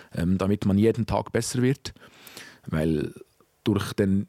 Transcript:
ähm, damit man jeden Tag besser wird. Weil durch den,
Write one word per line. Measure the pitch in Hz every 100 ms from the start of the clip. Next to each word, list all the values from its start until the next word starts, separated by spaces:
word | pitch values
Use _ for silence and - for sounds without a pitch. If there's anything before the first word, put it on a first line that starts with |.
| - -
ähm, | 85 92
damit | 95 104 104
man | 98
jeden | 110 113 110
Tag | 101 110
besser | 117 - 123
wird. | 123 139 - - - - - - - - -
Weil | 80 80 78 - - - _ _ _
durch | - 101 98
den, | - 98 98